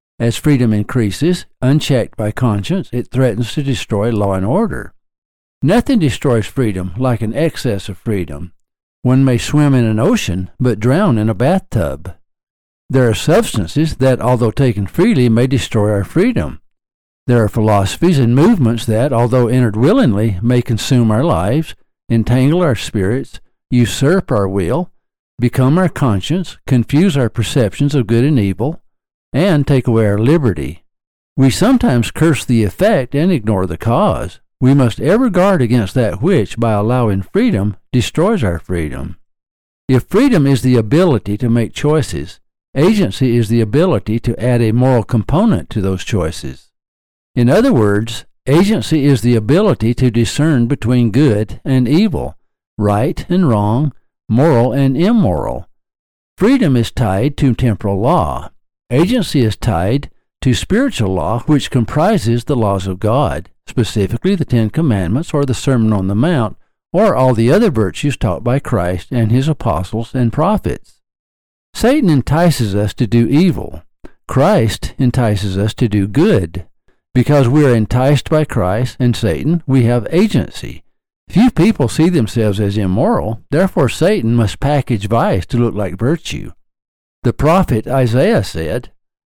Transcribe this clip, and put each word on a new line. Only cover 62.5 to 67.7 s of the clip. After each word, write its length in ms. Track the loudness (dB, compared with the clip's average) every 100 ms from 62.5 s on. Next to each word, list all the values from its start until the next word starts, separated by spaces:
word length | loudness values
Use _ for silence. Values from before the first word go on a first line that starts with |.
| -2
laws 300 | 0 -2 -4
of 140 | -4
God, 500 | -2 0 -2 -4 -10 _ -10
specifically 680 | -4 -2 -2 -2 -2 -2 -2
the 100 | 0
Ten 240 | 0 0
Commandments 640 | 0 0 0 0 -2 -2
or 100 | -2
the 120 | -2 -2
Sermon 360 | 0 0 2
on 160 | 0 -2
the 60 |
Mount, 420 | 0 0 0 -2 -8 _ _ _
or 220 | 0 2 2
all 180 | 2
the 180 | 2 2
other 200 | 4 2